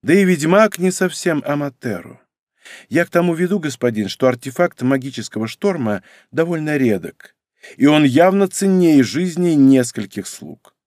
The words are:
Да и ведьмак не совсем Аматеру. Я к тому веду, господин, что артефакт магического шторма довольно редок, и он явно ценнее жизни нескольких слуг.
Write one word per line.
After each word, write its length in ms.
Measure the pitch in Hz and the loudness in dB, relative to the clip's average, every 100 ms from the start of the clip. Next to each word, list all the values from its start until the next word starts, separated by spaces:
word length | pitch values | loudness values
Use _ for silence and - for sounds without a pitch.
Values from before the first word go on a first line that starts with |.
Да 120 | 131 | 2
и 100 | 185 | 2
ведьмак 560 | 190 175 156 190 220 - | 4 0 2 4 2 0
не 120 | 185 | -4
совсем 520 | 180 185 - 180 156 - | -2 -4 -2 -4 -4 -4
Аматеру. 720 | 147 143 _ 123 92 - - _ _ _ _ - - _ | -6 -6 _ -10 -10 -12 -20 _ _ _ _ -20 -20 _
Я 160 | - 170 | -2 0
к 40 | |
тому 240 | 175 175 | 0 0
веду, 260 | 165 175 202 | -2 -2 -2
господин, 480 | 151 131 123 107 98 | -4 -4 -4 -2 -6
что 200 | - 131 | -2 -2
артефакт 540 | 127 135 123 175 _ | -2 -8 -4 -4 _
магического 680 | 127 135 131 - 107 107 113 | -4 -2 -4 -12 -10 -8 -8
шторма 560 | - 202 175 113 101 _ _ _ | -4 -4 -2 -4 -6 _ _ _
довольно 460 | 131 165 170 151 147 | -4 -4 -4 -4 0
редок, 580 | 127 98 80 _ - _ _ _ - - | 0 0 -6 _ -20 _ _ _ -20 0
и 100 | 143 | 2
он 180 | 151 | 4
явно 440 | 147 127 180 196 190 | 4 4 4 4 -2
ценнее 560 | - 196 185 170 147 | 0 0 4 4 4
жизни 480 | 123 139 180 165 175 | 2 -2 -4 -2 0
нескольких 760 | 151 135 135 120 - 101 - 92 | 4 6 4 2 -6 -10 -12 -14
слуг. 480 | - 76 - _ _ | -16 -18 -20 _ _